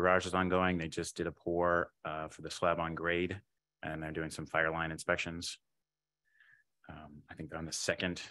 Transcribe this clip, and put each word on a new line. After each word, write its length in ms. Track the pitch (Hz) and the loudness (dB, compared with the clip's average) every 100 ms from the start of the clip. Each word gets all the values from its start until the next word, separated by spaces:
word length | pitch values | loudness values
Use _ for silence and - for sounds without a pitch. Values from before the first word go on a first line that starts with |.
garage 260 | 90 92 92 | 6 6 4
is 80 | |
ongoing. 440 | 90 92 90 92 90 | 2 4 4 4 2
They 100 | 80 | 0
just 280 | 82 82 - | -4 -4 -4
did 100 | 85 | -4
a 40 | |
pour, 580 | 82 85 85 87 85 - _ | -4 -2 2 4 4 0 _
uh, 240 | 80 78 78 | -8 -6 -8
for 140 | - | -10
the 80 | 78 | -10
slab 300 | - 90 85 | 0 2 2
on 140 | 82 | 0
grade, 460 | 80 85 87 90 98 - _ _ _ | -2 0 2 0 -4 -10 _ _ _
and 200 | 82 80 | -8 -4
they're 80 | 78 | -4
doing 180 | 78 78 | -4 -6
some 160 | - 80 | -6 -2
fire 240 | 80 80 | 2 2
line 200 | 82 82 | 2 -2
inspections. 680 | 80 - 87 85 85 85 - _ _ _ _ _ _ _ _ - _ _ _ - | -2 0 0 -2 -6 -8 -10 _ _ _ _ _ _ _ _ -20 _ _ _ -16
Um, 340 | 76 76 73 - | -16 -16 -20 -16
I 40 | |
think 160 | - 80 | -12 -10
they're 80 | 80 | -8
on 80 | 80 | -6
the 60 | |
second 480 | - - 85 92 87 - | -2 -2 0 -2 -2 -8